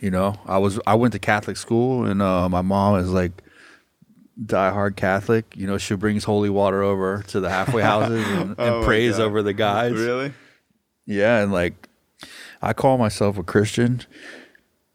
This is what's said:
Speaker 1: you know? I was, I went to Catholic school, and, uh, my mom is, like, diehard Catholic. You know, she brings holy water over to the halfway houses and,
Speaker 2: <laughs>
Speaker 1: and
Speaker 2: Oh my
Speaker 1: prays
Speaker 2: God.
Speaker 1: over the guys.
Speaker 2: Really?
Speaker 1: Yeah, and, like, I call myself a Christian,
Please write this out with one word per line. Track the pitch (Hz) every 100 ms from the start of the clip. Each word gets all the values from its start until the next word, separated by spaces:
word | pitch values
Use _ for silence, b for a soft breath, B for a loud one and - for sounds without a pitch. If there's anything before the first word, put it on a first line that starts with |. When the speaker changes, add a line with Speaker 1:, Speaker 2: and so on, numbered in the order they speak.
Speaker 1:
you | 101
know? | 92 98 101 -
I | 95
was, | 101 98 -
I | 110
went | 120
to | 107
Catholic | - 107 107 98
school, | - 113 123 131 107
and, | 98
uh, | 98 92 90
my | 90
mom | 92 98 98 101
is, | 90
like, | 92 87 87 B B B B B _ _ _ _ -
diehard | 107 98 95 101 101 98
Catholic. | 98 98 98 113 113 -
You | 98
know, | 98
she | - 101
brings | 107 104
holy | 104 104 104
water | 98 101 95
over | 98 98 95 101 101
to | 104
the | 90
halfway | 92 95 120
houses | 104 104 117 113 104
and, | 98
Speaker 2:
<laughs> | 95
Speaker 1:
and | 110
Speaker 2:
Oh | 120 117
my | 113
Speaker 1:
prays | 110 120 101
Speaker 2:
God. | 110
Speaker 1:
over | 104
the | 104
guys. | 98 107 101 120
Speaker 2:
Really? | 113 117 123 139 139 b b _ _ _ _ -
Speaker 1:
Yeah, | 101 104 120
and, | 101
like, | 95 87 87 - _ _ _ B B B B
I | -
call | 113 139 131
myself | 110 - 104 101
a |
Christian, | 85 107 104 - 120 123 - B B B B B B _ _